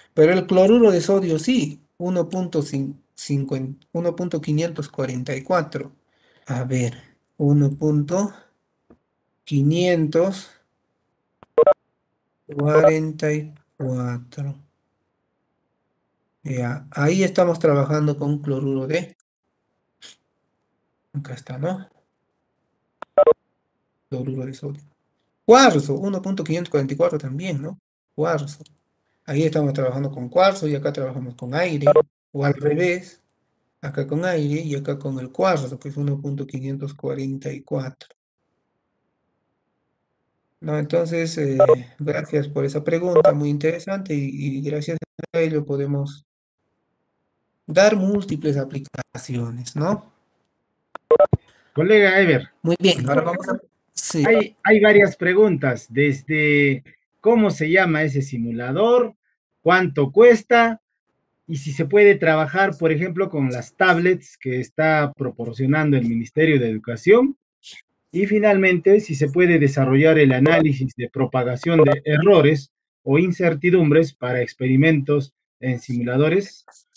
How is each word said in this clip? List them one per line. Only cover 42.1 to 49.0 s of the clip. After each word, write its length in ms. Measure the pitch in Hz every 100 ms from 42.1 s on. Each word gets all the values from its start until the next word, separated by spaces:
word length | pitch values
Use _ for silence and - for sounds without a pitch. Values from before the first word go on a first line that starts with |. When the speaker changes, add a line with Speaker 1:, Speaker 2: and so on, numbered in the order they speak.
| 151 151 147 147
Speaker 1:
por 160 | 143 139
esa 180 | 151
pregunta, 500 | 160 165 180 160 156
muy 160 | 147 147
interesante, 640 | 147 160 170 190 196 185
y, 440 | 147 135 143 143 135
y 40 |
gracias 360 | 143 151 147 160 - - -
a 80 | 165
ello 260 | 160 151 151
podemos 600 | 139 139 143 139 - _ _ _ _ _ _ _ _ _ _ _ _ _ _ -
dar 300 | 165 208 208
múltiples 600 | 190 208 185 147 151 139
aplicaciones, 1200 | 135 139 139 -